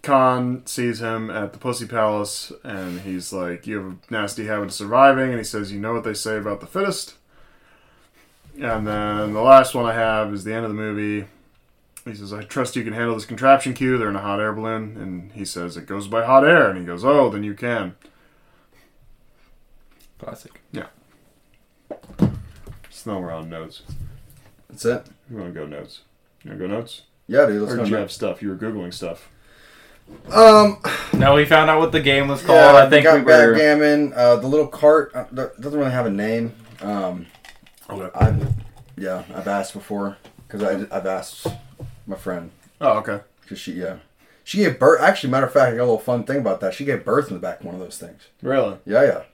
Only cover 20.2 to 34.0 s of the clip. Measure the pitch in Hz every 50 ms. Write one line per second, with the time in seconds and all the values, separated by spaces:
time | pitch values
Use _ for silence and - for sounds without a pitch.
20.2 | - - - - - - _ - _ _ - 104 - - _ _ _ _ _ _
21.2 | _ _ _ _ _ _ _ _ _ _ _ _ _ _ - - - - - -
22.2 | - - - - - - - - - - - - - - - - - 113 104 95
23.2 | 90 85 82 82 80 82 82 82 80 80 - - _ - - - - - - -
24.2 | - _ - - _ _ _ _ _ _ - - - - - 156 - - _ _
25.2 | _ _ 123 107 92 87 80 80 76 73 73 73 71 - - - _ _ _ _
26.2 | _ _ _ _ _ - 104 101 92 92 101 110 117 - - - _ _ _ _
27.2 | _ - 107 113 113 110 104 104 107 104 - 120 117 104 113 107 101 92 - -
28.2 | 113 98 87 - 104 101 95 90 107 113 107 101 90 87 87 - 92 85 - -
29.2 | - - _ _ _ _ _ _ _ _ _ _ - _ _ _ _ _ - -
30.2 | - - - 214 226 220 214 214 208 208 202 - - - - - - - - 131
31.2 | 131 139 143 147 147 - 160 156 156 156 156 156 160 160 156 160 139 139 139 139
32.2 | 139 139 139 - - - 170 160 151 147 143 139 135 135 151 147 139 160 160 143
33.2 | 127 139 156 - 117 113 113 - 151 151 147 151 151 147 147 147